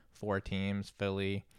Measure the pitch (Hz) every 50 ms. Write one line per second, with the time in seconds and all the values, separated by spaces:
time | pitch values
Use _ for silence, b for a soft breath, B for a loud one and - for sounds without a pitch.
0 | b b - - 104 104 98 98 - - 98 95 98 101 101 101 98 - - -
1 | 101 98 98 98 98 98 98 101 - b b